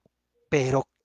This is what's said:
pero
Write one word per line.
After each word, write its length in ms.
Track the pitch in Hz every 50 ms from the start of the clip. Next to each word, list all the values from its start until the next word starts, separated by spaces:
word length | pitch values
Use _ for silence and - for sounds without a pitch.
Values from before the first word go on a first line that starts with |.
| _ _ _ _ _ _ _ _ _ _
pero 360 | 160 143 127 131 135 139 - - _ _